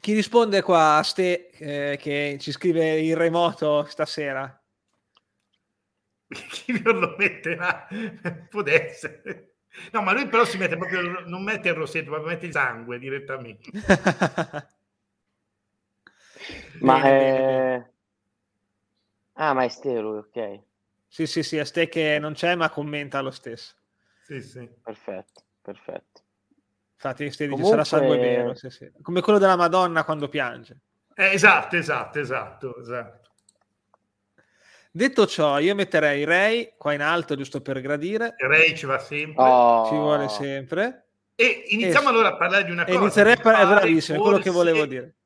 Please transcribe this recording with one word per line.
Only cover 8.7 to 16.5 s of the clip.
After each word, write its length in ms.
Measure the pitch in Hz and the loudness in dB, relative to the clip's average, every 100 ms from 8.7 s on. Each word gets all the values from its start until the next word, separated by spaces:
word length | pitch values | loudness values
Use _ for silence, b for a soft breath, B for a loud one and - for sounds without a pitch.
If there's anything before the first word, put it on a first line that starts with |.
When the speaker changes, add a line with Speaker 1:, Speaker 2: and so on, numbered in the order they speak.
| 160 165 - 147 - - 190 _ _ _ B B | 0 0 -12 -14 -14 -16 -16 _ _ _ B B
Speaker 2:
No, 100 | 226 | -6
ma 100 | 190 | -2
lui 160 | 220 254 | -2 0
però 160 | 226 233 | 0 0
si 120 | 190 | 0
mette 200 | 185 170 | -4 -4
proprio, 480 | 185 185 175 180 170 | -4 -4 -4 -8 -12
non 180 | 180 | -10
mette 240 | 196 214 180 | -6 -4 -4
il 60 | |
rossetto, 380 | 160 151 165 139 | -4 -4 -8 -8
ma 80 | 151 | -8
mette 240 | 156 165 175 | -8 -8 -6
il 80 | |
sangue 460 | 147 135 113 117 123 | -2 -2 -4 -12 -12
direttamente. 680 | 131 139 139 131 120 104 - | -10 -10 -10 -12 -12 -18 -16
Speaker 3:
<laughs> 1040 | 202 208 190 - - 170 - 156 147 - _ _ _ _ _ _ _ _ _ _ _ _ _ _ B B B B | -14 0 0 2 -2 -4 -4 -10 -10 -16 _ _ _ _ _ _ _ _ _ _ _ _ _ _ B B B B